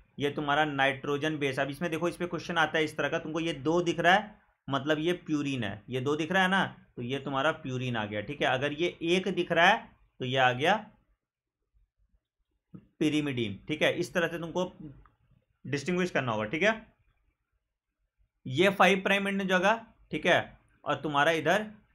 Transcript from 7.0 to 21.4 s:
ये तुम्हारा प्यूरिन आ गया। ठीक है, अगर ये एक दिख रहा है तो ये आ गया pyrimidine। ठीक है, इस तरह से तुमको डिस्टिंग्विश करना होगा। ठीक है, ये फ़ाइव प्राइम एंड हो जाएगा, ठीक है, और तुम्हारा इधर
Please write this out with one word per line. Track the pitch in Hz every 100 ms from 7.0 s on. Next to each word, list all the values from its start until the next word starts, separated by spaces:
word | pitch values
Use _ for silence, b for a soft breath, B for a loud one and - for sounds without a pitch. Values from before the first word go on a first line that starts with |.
ये | 120 135
तुम्हारा | 143 135 147 160
प्यूरिन | 135 127 127 117
आ | 104
गया। | 107
ठीक | 101 143
है, | 147
अगर | 131 143
ये | 147 175 - 165
एक | 185 190
दिख | 175 175
रहा | 165 180
है | 226 - _ _ -
तो | 127
ये | 131
आ | 127
गया | 123 156 214 220 _ _ _ _ _ _ _ _ _ _ _ _ _ _ _ _ _ _ - _ -
pyrimidine। | 156 147 147 123 107 98 -
ठीक | 151
है, | 170
इस | 170 170
तरह | 185 165
से | 165
तुमको | 165 170 180 - 151 135 - _ _ _ _ _ 131
डिस्टिंग्विश | 135 - 180 180
करना | 156 127
होगा। | 107 107
ठीक | 156
है, | 196 220 - _ _ _ _ _ _ _ _ _ _ _ _ _ _ _ 127
ये | 131 196
फ़ाइव | 190 190 190
प्राइम | 190 202 196
एंड | 196
हो | 190
जाएगा, | 185 190 226 - _ -
ठीक | 156 180
है, | 143 107 - _ _ -
और | 139
तुम्हारा | 156 143 151
इधर | 165